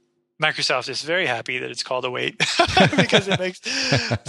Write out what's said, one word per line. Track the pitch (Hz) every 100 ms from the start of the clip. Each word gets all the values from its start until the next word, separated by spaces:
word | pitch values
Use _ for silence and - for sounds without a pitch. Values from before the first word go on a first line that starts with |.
| _ _ _ -
Microsoft | 151 147 - 139 120
is | 117
very | 143 175 156
happy | 117 113 127
that | 127
it's | 123
called | - 127 127
await | 123 127 -
<laughs> | - - 339 - - 294
because | 240 208 196
it | 185
makes, | 185 185 233
it's | 269 262 135 233 208